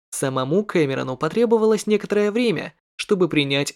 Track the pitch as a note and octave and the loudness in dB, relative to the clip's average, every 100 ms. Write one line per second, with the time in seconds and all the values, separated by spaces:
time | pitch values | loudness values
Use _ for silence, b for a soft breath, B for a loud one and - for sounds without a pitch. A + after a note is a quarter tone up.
0 | _ - C#3 C3 C3 F#3 G#3 F3+ C#3 C3 | _ -6 -2 -2 0 0 0 0 0 -2
1 | C3 C3 D#3+ A3 A#3 A3+ A3 G#3+ - G#3 | -6 -4 -2 0 2 4 4 2 2 -2
2 | - G#3 G#3 A3 A#3+ D#3+ - - _ - | 0 0 0 0 0 -2 -6 -14 _ -14
3 | - G3 E3+ D#3 C#3 C#3 C#3+ | -2 0 2 2 0 0 -2